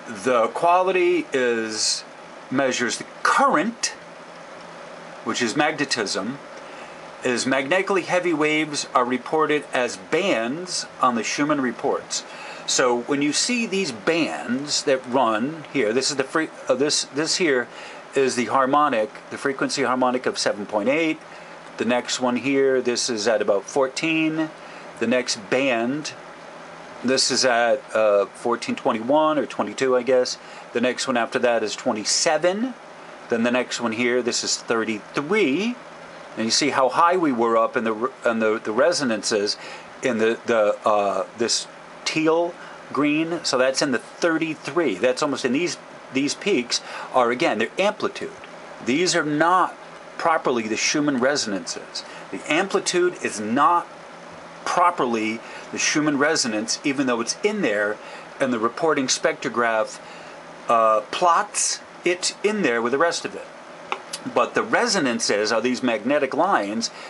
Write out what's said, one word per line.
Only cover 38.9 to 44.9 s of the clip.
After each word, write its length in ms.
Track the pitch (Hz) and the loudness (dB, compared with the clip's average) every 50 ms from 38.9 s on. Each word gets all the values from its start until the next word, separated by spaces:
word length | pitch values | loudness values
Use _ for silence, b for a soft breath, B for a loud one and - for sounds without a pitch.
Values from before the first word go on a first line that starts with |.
| 175 - 147 123 113 104 95 - 117 104 101 104 - B B B B B B B - - | 4 2 0 0 0 -2 0 0 0 0 0 0 -2 B B B B B B B -10 -4
in 160 | - 135 120 110 | -2 -2 2 2
the, 220 | 110 113 117 - - | 2 2 2 2 0
the, 320 | - 120 113 104 104 104 - - | 2 4 4 6 4 4 2 2
uh, 420 | 113 107 104 101 101 95 95 92 - - 107 | 2 4 4 4 2 0 -2 -4 -4 -4 -2
this 300 | 117 110 - - - - - - - - - - - | -2 0 0 -2 -4 -6 -12 -18 -20 -20 -18 -10 -8
teal 500 | - - 160 156 160 160 165 175 170 175 B B B B B - - | -4 -2 2 2 4 4 4 2 0 -2 B B B B B -14 -6
green. 520 | 127 127 143 147 147 151 165 165 170 170 - | -2 0 2 2 2 2 0 0 -2 -4 -2
So 160 | - - 123 | 0 2 4
that's 240 | 127 131 135 - 160 | 4 2 2 2 0
in 80 | 147 | 0
the 80 | 127 113 | 0 0
thirty-three. 960 | - - - - - 175 160 160 165 165 151 - - - 139 175 170 135 | -2 -6 -4 0 2 2 2 2 0 -2 -4 -6 -8 -2 0 2 2 2